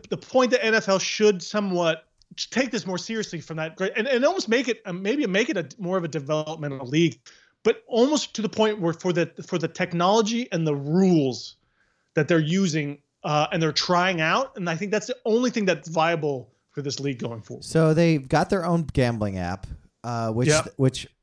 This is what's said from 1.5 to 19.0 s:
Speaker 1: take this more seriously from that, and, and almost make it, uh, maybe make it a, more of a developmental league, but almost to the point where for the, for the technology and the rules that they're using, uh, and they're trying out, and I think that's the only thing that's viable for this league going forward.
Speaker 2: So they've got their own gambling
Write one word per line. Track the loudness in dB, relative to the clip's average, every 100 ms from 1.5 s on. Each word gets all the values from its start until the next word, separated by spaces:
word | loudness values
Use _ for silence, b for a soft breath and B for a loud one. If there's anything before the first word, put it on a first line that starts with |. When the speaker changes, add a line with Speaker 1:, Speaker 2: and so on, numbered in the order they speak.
| -4 -2 0 2 0 -6 _ _ -14
Speaker 1:
take | -4 -2 -2
this | -4 -4
more | -6
seriously | -6 -6 -6 -8
from | -10 -8
that, | -8 -4 -4 -2
and, | 0
and | 2 2
almost | 0 0
make | 0 0
it, | -4 -6
uh, |
maybe | -6 -2 0 2
make | 2 0
it | -2
a, | -6 -8
more | -4 -2
of |
a | -2
developmental | -6 -4 -4 -4 -6 -8 -8 -2
league, | 2 2 0 b b b b
but | 0 0 -2
almost | 2 4 2 -2 -6
to |
the | -4
point | 0 0 2
where | -2
for | -2 -2
the, | 0 -2 -4 -6
for | -4
the | -4
technology | -4 -4 0 2 4 2 -2 -4
and | -2 -2
the | -2
rules | 0 4 4 4 2 -2 -10 -20 _ _ _ _ _ -2
that | 2
they're | 2
using, | 2 0 0 0 -4 -8 _ _
uh, | -2 0 0
and | 0
they're | 0
trying | 0 0 2 2 2
out, | 2 0 -2 -6
and | -6
I | -4
think | -2
that's | -2 -4
the | -6 0
only | 2 2
thing | 2 0
that's | 0 -2
viable | 0 2 0 -2 -4 -8 _ _
for | -10
this | -8 -6
league | -6 -6
going | -8 -10
forward. | -12 -16
Speaker 2:
So | -2 2 4
they've | 4 4 2 2
got | 0 2
their | 0 0
own | 0 0
gambling | 0